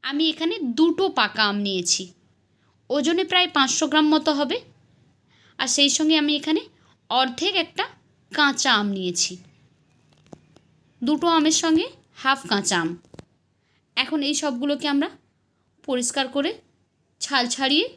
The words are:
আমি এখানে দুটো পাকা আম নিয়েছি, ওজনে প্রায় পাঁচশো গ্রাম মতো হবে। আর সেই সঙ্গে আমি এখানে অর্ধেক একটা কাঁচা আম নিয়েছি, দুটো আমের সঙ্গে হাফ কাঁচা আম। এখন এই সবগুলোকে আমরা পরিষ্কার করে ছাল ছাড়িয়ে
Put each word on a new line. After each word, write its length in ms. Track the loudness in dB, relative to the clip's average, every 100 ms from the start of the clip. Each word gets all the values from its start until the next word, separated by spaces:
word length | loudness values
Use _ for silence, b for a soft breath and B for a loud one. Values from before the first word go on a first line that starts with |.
আমি 200 | -4 0 0
এখানে 220 | 0 -2 -2 -4 2
দুটো 260 | 2 4 0 2
পাকা 260 | 0 2 0
আম 60 | 2 -2
নিয়েছি, 360 | -2 -2 -4 -4 _ _ _ _ _ _ _ _
ওজনে 340 | 0 0 0 2
প্রায় 180 | 0 2 0
পাঁচশো 280 | 0 0 2
গ্রাম 160 | 2 4
মতো 160 | 2 2 0
হবে। 180 | -2 -4 -6 _ _ _ _ _ _ b b b
আর 100 | -2 2
সেই 140 | 2 2
সঙ্গে 200 | 2 2
আমি 100 | 2 -2
এখানে 200 | 0 -2 -2 b b b _
অর্ধেক 440 | 0 0 -2 -2 -2
একটা 200 | -4 -6 -8 -10 _ _ _
কাঁচা 380 | 0 0 2 2 2
আম 80 | 0 -2
নিয়েছি, 360 | -4 -2 -4 -6 -18 _ _ _ _ _ _ _ _ -20 _ _ _ _ _ _
দুটো 240 | -2 0 2 4
আমের 180 | 4 2
সঙ্গে 240 | 2 2 0 -10 _ -6
হাফ 200 | -2 -2 0
কাঁচা 280 | -2 0 -2
আম। 80 | -2 -8 _ -20 _ _ _ _ _ _ _ -4
এখন 220 | -2 -2 -2
এই 60 | -2
সবগুলোকে 440 | -4 -4 -4 -2 -2
আমরা 140 | -2 -2 -8 _ _ _ _ _ _ -6
পরিষ্কার 380 | -4 -2 -4 -4
করে 160 | -2 -4 -6 _ _ _ _ _ _
ছাল 240 | -2 -2 0
ছাড়িয়ে 320 | -2 0 2 0